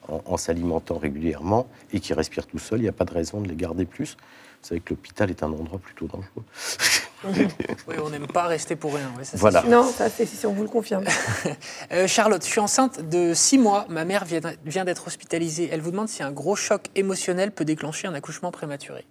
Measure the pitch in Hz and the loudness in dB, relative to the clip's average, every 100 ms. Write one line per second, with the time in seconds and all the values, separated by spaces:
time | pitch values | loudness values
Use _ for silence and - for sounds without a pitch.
0 | - 76 - 87 - 82 85 78 - 82 | -8 -8 -4 -4 -2 -2 0 0 -2 -4
1 | 76 71 82 73 80 107 - - - 101 | -4 -2 -2 -2 2 2 0 -8 -6 -6
2 | - 160 - - - - - 135 113 - | -2 -2 0 -2 -6 -10 -4 0 0 0
3 | - 87 82 104 101 80 87 82 90 - | -2 0 -2 -4 -6 -4 -4 -2 -4 -4
4 | 151 - - - - - - 85 - 78 | -8 -8 -20 -20 -20 -20 -8 -8 -4 -8
5 | - - 104 85 78 78 80 92 - - | -8 -2 -2 0 -4 -4 -6 -10 -12 -10
6 | - - 98 - 113 - - - - - | -10 -8 -10 -12 -16 -12 -8 0 2 2
7 | - - 196 190 185 - - - - 160 | 0 -10 -2 2 2 2 -6 -6 -6 -6
8 | 151 147 143 180 175 160 - 160 156 143 | -4 -6 -4 0 0 0 -2 -4 -2 -4
9 | 135 123 135 - 104 - 240 240 262 240 | -4 -8 -8 4 6 6 8 8 8 4
10 | 226 - 220 208 220 202 208 233 214 196 | 0 0 -4 0 -2 0 0 -2 0 -2
11 | 196 - - 110 165 131 - - - 175 | 0 0 0 -2 -2 -6 -12 -14 -4 2
12 | 185 - 214 190 - - 208 - 262 - | 4 6 4 4 2 2 2 4 4 2
13 | 160 175 170 165 - 269 226 202 196 165 | -2 2 4 4 6 8 8 6 2 -4
14 | 165 196 185 165 160 151 151 170 185 170 | 0 0 0 -4 -4 -8 -4 -2 -2 -2
15 | - - - 165 165 156 170 160 156 185 | -6 -12 -4 -2 -2 -2 -2 -2 -2 -4
16 | 214 - 139 143 143 202 - 202 - - | -4 -4 -6 -4 -2 0 2 0 0 -2
17 | 196 190 - 180 196 208 151 156 147 156 | 0 0 -2 0 0 0 -2 -2 -4 -6
18 | 196 147 135 156 180 170 160 143 - 135 | -6 -8 -8 -8 -8 -6 -8 -8 -10 -14
19 | - | -16